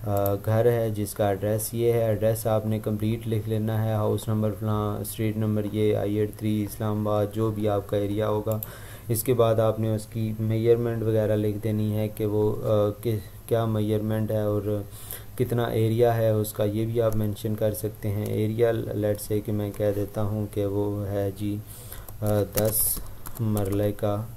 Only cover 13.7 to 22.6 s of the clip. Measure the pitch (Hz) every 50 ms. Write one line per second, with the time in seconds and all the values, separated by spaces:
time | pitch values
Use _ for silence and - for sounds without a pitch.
13.7 | 110 107 107 104 110 107 104 107 110 110 110 104 107 107 104 104 104 104 101 104
14.7 | 104 104 101 - - - - - - - - - - - 123 113 120 120 120 117
15.7 | 117 110 110 110 113 113 120 117 117 113 113 110 110 107 107 107 - - 110 104
16.7 | 104 110 113 113 113 117 113 110 110 110 107 104 101 - - 107 107 104 113 107
17.7 | 104 - - 107 110 - - 110 98 107 104 104 107 107 107 104 110 113 117 113
18.7 | 113 113 113 113 - 104 104 104 104 104 - - 110 107 104 - 107 104 104 104
19.7 | 98 - 104 104 101 101 104 98 - 110 107 104 107 107 104 101 - 107 101 101
20.7 | 98 101 104 104 101 104 101 98 101 101 101 98 95 - 104 101 104 104 107 -
21.7 | - - - - - - - - - - 107 104 107 104 98 95 - -